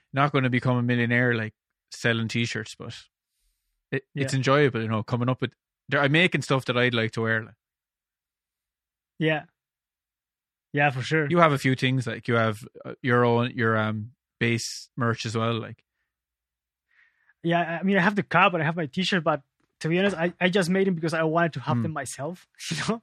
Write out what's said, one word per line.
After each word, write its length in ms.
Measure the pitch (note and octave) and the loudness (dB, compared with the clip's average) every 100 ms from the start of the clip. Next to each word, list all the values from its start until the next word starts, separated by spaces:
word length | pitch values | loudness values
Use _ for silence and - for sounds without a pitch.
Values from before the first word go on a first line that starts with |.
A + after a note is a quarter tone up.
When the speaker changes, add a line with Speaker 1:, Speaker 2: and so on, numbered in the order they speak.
| _ | _
Speaker 1:
not 180 | C3+ C#3+ | 0 0
gonna 180 | C#3+ C3 | 2 0
become 280 | B2 B2+ B2 | 0 2 0
a 40 | |
millionaire, 540 | A#2+ A#2+ A#2+ A#2+ B2 A#2 | 2 0 2 2 2 0
like, 180 | G#2+ - _ _ _ | -4 -10 _ _ _
selling 360 | - A#2+ A2+ A2 | -4 -2 0 -2
t-shirts, 480 | A#2 A#2 A2+ A2 - | -2 -2 -6 -10 -14
but 180 | - - - _ _ _ _ _ _ _ _ | -14 -16 -20 _ _ _ _ _ _ _ _
it, 120 | C3+ - C#3+ | -8 -6 -6
it's 180 | C3+ | -2
Speaker 2:
Yeah. 40 | C3+ | 0
Speaker 1:
enjoyable, 440 | B2+ C#3+ C#3+ A2+ | 2 4 4 0
you 60 | A2+ | -2
know, 160 | A2 | -4
coming 260 | - A#2+ B2 | -2 -2 -2
up 100 | B2+ | -2
with, 100 | B2 - _ _ - | -6 -8 _ _ -2
there, 100 | C#3 | 2
I'm 100 | C#3+ | 4
making 280 | D#3 F3 D#3 | 4 4 2
stuff 240 | - C#3 - | 0 0 0
that 120 | B2 | 0
I'd 160 | B2 | 2
like 180 | A#2 A2 | 2 -2
to 100 | - | -2
wear, 220 | A2+ A2 | -2 -2
like. 120 | A2 - _ _ _ _ _ _ _ _ _ _ _ _ _ _ _ - | -4 -16 _ _ _ _ _ _ _ _ _ _ _ _ _ _ _ -4
Speaker 2:
Yeah. 240 | D#3+ D3+ - _ _ _ _ _ _ _ _ _ _ _ _ | -2 -2 -8 _ _ _ _ _ _ _ _ _ _ _ _
Yeah, 160 | C#3+ D3 | 0 0
for 120 | C3 | 0
sure. 240 | A#2 D#3+ D3 | -2 -2 0
Speaker 1:
You 100 | F3 | 4
have 120 | E3 | 4
a 60 | C3+ | 4
few 180 | C3+ C3 | 0 0
things, 320 | C3 C3 A#2+ | 0 0 -2
like, 200 | A2 - | -6 0
you 80 | A#2 | 2
have, 300 | A2 G#2+ B2 - | 2 -2 -10 -16
uh, 100 | B2+ - | -14 -6
your 220 | B2+ B2 A#2+ | 2 4 4
own, 260 | A#2 B2 | 4 0
your, 260 | - A2+ A2 | 0 0 0
um, 340 | G#2+ G#2+ A2 - _ - | 0 -4 -8 -16 _ -4
bass 500 | A#2 A#2 - - - - | -2 -2 -4 -12 -12 -4
merch 280 | A#2 A2 A2+ | -2 -2 -4
as 120 | A2 | -2
well, 160 | A2+ A2+ | -2 -4
like. 240 | G#2+ A2 _ _ _ _ _ _ _ _ _ _ _ _ _ _ _ _ | -8 -16 _ _ _ _ _ _ _ _ _ _ _ _ _ _ _ _
Speaker 2:
Yeah, 360 | E3+ E3+ E3 E3+ | -2 0 0 -2
I 40 | |
mean, 140 | F#3+ G3 | 0 2
I 40 | |
have 140 | F3+ G3+ | 2 0
the 80 | |
cup 300 | - E3+ G3 | 2 4 4
and 80 | F3 | 2
I 40 | D3+ | -2
have 100 | E3 | -2
my 100 | D3+ | -4
t-shirt, 380 | - F3+ F#3+ | -2 0 0
but 180 | D#3+ D3 - _ _ - | 0 -2 -4 _ _ -8
to 80 | D#3+ | -2
be 80 | F3 | 2
honest, 160 | G3+ E3+ | 2 2
I, 160 | F3 - | -2 0
I 100 | F#3 | 2
just 200 | G3 E3+ | 2 2
made 160 | F#3+ G3 | 2 2
them 60 | |
because 200 | E3+ D#3+ | 0 -2
I 100 | D#3+ | 0
wanted 300 | D#3+ D#3+ E3+ | 0 2 0
to 60 | C#3+ | -2
have 160 | B2 C3 | -2 -2
Speaker 1:
Hmm. 60 | |
Speaker 2:
them 80 | C3+ | -2
myself, 540 | D3+ C3 - C#3+ F3+ _ - | -4 -8 -8 -10 -10 _ -14
<laughs> 100 | - | -8
you 80 | D#3 C#3 | -6 -4
know? 140 | A3+ | -6